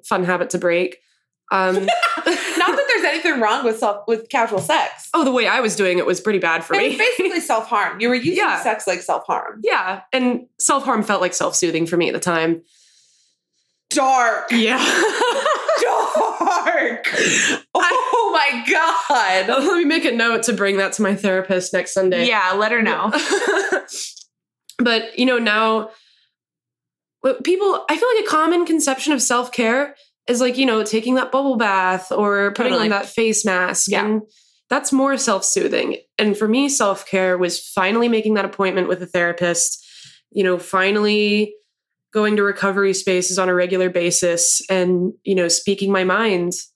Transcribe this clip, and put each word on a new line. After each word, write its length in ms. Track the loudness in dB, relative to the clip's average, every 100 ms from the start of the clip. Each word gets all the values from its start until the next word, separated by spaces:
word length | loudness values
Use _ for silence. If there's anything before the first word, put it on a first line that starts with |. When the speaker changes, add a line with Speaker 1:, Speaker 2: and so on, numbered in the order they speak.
Speaker 1:
fun 180 | -4 -2
habit 260 | 0 -2 -2
to 80 | -2
break. 400 | 0 0 -2 -6 _ _ _ _ -4
Um, 240 | 0 2
<laughs> 100 | 0
Speaker 2:
Not 20 | 0 0 0 0
that 600 | -2 -2 -2 0 0 0 0
there's 160 | 0
anything 360 | 0 0 -2 0
wrong 240 | 0 0
with 160 | -2 -2
self, 240 | -2 -2 -4
with 220 | -4 -2
casual 320 | -2 0 -2
sex. 480 | 0 0 0 -6 -4
Speaker 1:
Oh, 120 | 0
the 80 | 2
way 160 | 2 2
I 100 | 2
was 140 | 0
doing 240 | 0 0 2
it 80 | 0
was 140 | 0
pretty 180 | -2 0
bad 260 | 0 -2
for 100 | 0
Speaker 2:
It 40 | 0
Speaker 1:
me. 100 | 0
Speaker 2:
was 80 | 0
basically 420 | 0 0 -2 -2
Speaker 1:
<laughs> 120 | -2
Speaker 2:
self-harm. 480 | -2 -2 -2 -2 -2
You 80 | 0
were 60 |
using 220 | 0 0 0
Speaker 1:
Yeah. 260 | 0 0
Speaker 2:
sex 240 | -2 -2 -4
like 160 | -4
self-harm. 580 | -2 -4 -2 -6 -6 -6
Speaker 1:
Yeah, 380 | -2 0 -2 -6 -4
and 340 | 0 0 -2 -6 -4
self-harm 420 | 0 0 0 0
felt 180 | 0 0
like 140 | 0
self-soothing 520 | -2 -2 0 0 0 0
for 100 | 0
me 100 | 0
at 60 |
the 60 | -2
time. 420 | -2 0 0 -2 -6 _ _ _ _ _ _ _ _ _ _ _ -4
Speaker 2:
Dark. 600 | 0 2 4 2 0 0
Speaker 1:
Yeah. 260 | 2 2 2
<laughs> 1040 | 0 0 0 0 0 0 0 0 0 0
Speaker 2:
Dark. 1200 | 0 0 0 0 0 0 0 0 0 0 -2 -4 -4 0 2 2 0 -2 -4
Oh 560 | 0 2 2 2 0 2
my 320 | 2 2 0 0
God. 760 | 2 2 0 0 2 2 2 2
Speaker 1:
Let 280 | 0 2 2
me 80 |
make 200 | 2 2
a 80 | 0
note 320 | 2 2 0
to 80 | 0
bring 240 | 0 0 0
that 140 | 0
to 80 | 0
my 120 | 0
therapist 580 | 0 0 0 0 -2 0
next 200 | -4 -2
Sunday. 340 | 0 0 2 2
Speaker 2:
Yeah, 260 | 2 0 0
let 160 | 0
her 100 | 0
know. 300 | 0 0 -2 -2
Speaker 1:
<laughs> 60 | 0 0 0 0 0 -4 -6 -10 -12 -14 -20 _ _ _ -14 -2
But, 380 | 0 0 -2 0
you 100 | 2
know, 120 | 2
now, 520 | 2 2 2 0 -4 -12 _ _ _ _ _ _ _ _ _ _ _ _
what 240 | -2 0
people, 400 | 0 0 2 0 -2
I 80 | 0
feel 120 | 2 2
like 80 |
a 40 | 2
common 380 | 2 2 2 2
conception 460 | 0 0 -2 0
of 100 | 0
self-care 720 | 0 0 -2 0 0 0 -2 -8 _ _ -2
is, 140 | 0
like, 180 | 2 2
you 80 | 2
know, 160 | 2
taking 320 | 0 -2 0
that 160 | 0 2
bubble 240 | 0 0 2
bath 540 | 2 2 0 -2 -2
or 400 | -2 0 0 0
putting 180 | 0 0
Speaker 2:
Totally. 160 | 0 0
Speaker 1:
on 20 |
that 160 | 0 -2
face 380 | -2 0 0
mask. 440 | 0 0 0 -2 -2
Speaker 2:
Yeah. 120 | 0
Speaker 1:
And 180 | 0 -2 -4 _ _ _ _
that's 220 | -2 0
more 240 | 2 2 0
self-soothing. 840 | 0 0 0 -2 0 0 -2 -6 -8 -2
And 180 | 0 0
for 120 | 0
me, 200 | 2 2
self-care 680 | 0 0 -2 -2 0 0 0
was 220 | 0 -2
finally 440 | -6 -2 0 2 2
making 260 | 0 2
that 100 | 0
appointment 440 | -2 -2 -2 0 -2
with 120 | -4
a 40 | -4
therapist, 800 | -2 -2 0 -2 0 -2 -4 -12 -20 -20 -20 _
you 100 | 0
know, 160 | 0 0
finally 960 | 0 0 2 2 2 2 2 2 0 -6 _ _ _ _ _
going 220 | 0 2 2
to 60 |
recovery 520 | 0 0 -2 2 0
spaces 440 | 0 0 0 0 0
on 100 | 2
a 60 |
regular 340 | 2 0 0 0
basis 760 | 0 0 2 0 0 0 0 0
and, 440 | 0 2 2 0 -4
you 140 | -2 0
know, 100 | 2
speaking 460 | 0 0 -2 0
my 100 | 0
mind 520 | 2 0 0 0 -2 -6 -10